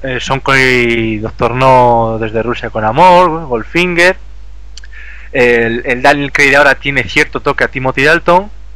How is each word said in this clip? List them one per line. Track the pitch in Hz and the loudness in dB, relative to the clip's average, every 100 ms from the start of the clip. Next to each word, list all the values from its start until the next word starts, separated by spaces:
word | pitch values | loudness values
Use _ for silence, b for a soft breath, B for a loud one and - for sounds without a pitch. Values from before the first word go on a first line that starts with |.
eh, | 131 127 | -6 -6
Sean | - 135 | -4 -4
Connery, | 143 135 131 123 120 117 113 107 | 0 2 4 2 2 0 -2 -4
Doctor | 110 - 120 127 | -6 -2 -2 2
No, | 135 127 123 117 113 110 | 4 6 6 4 0 -2
Desde | 113 113 | -4 -4
Rusia | 113 120 117 | -4 -6 -6
con | 110 | -4
Amor, | 107 127 180 180 180 160 156 | -2 4 6 6 4 0 -4
Goldfinger. | 117 - 170 180 170 180 185 - - - - - - B B B B B | -6 -4 -2 0 2 2 0 -8 -16 -16 -16 -16 -16 B B B B B
El, | 139 123 120 117 117 139 | 0 2 2 0 -2 -4
el | 123 | 0
Daniel | 139 143 143 | 2 2 0
Craig | - 143 | 0 4
de | 139 | 4
ahora | 147 131 | 4 2
tiene | 143 139 | -2 -4
cierto | 107 151 151 131 | -2 -2 -2 -2
toque | 147 131 | -4 -2
a | 120 | -4
Timothy | 139 131 135 | -2 -4 0
Dalton, | 139 165 175 175 208 - - | 2 2 2 2 0 -8 -16